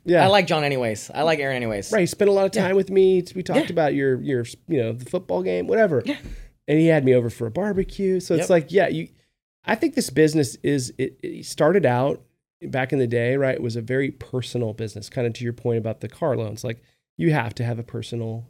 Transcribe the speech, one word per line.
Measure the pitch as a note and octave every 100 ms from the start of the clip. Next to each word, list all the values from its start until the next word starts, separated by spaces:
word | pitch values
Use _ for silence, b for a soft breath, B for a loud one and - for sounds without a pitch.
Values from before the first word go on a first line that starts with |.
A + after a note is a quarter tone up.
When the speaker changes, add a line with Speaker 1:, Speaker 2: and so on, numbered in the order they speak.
| F3
Speaker 1:
Yeah. | E3+
Speaker 2:
I | F#3+
like | G3+ E3
John | D#3+
anyways. | C#3+ C3 A#2 G#2 -
I | -
like | E3 D#3
Aaron | C3+ B2+
anyways." | A#2 G#2 -
Speaker 1:
Right. | A3
He | E3+
spent | - G3+
a |
lot | G3 G3
of |
Speaker 2:
Yeah. | G#3+ F#3
Speaker 1:
time | F#3+
with | F#3+
me. | F#3+ F#3+ F#3 E3+
We | F#3
talked | F3 G#3 D#4+
Speaker 2:
Yeah. |
Speaker 1:
about | E3+ D3
your, | C#3+ C3+ B2+
your, | C#3 B2 A2+ - -
you | D3
know, | A2+
the | A#2+
football | B2+ F3+ - F3+
game, | F#3 F3+ E3+
whatever. | G#3 G#3 C3 A#3+
Speaker 2:
Yeah. | D4 B B B _ -
Speaker 1:
And | D3+
he | E3
had | D3+
me | C3
over | B2 A#2
for | - A2+
a |
barbecue. | C#3+ G#3 G3 F#3 - G3 F#3
So | F3+
it's | E3
Speaker 2:
Yep. | F3+
Speaker 1:
like, | F3 D3+
yeah, | F#3+ E3+
you, | D#3+ E3 _ _ _ _ _ -
I |
think | A3 D#4
this | B3+ D#3
business | C3+ D#3 D#3 C3 -
is, | C#3+ C#3+ B2+ -
it, | C3+ -
it | - - -
started | - D#3 G3 C3+
out | B2 C#3 - _ _ _ _
back | D3 C3 C3
in | C#3
the | A#2
day, | A#2 A#2+ C#3
right? | C3+
It | -
was | B2 A#2
a |
very | A2+ C3 C3+
personal | - - B2+ A#2+ A#2+ A2+
business, | A2 A2 G#2 G2+
kinda | C3+ A#2+
to | A2+
your | A#2+
point | A#2+ A#2+ A2+
about | A2 G#2+
the | A#2
car | - E3 A#2
loans. | G#2+ A2
Like, | A#2+ A#2 _ _ _ -
you | E3
have | A#2+ A2+ -
to |
have | A#2+ A#2
a |
personal, | A#2 A#2 A2+ A#2 A2+ A2+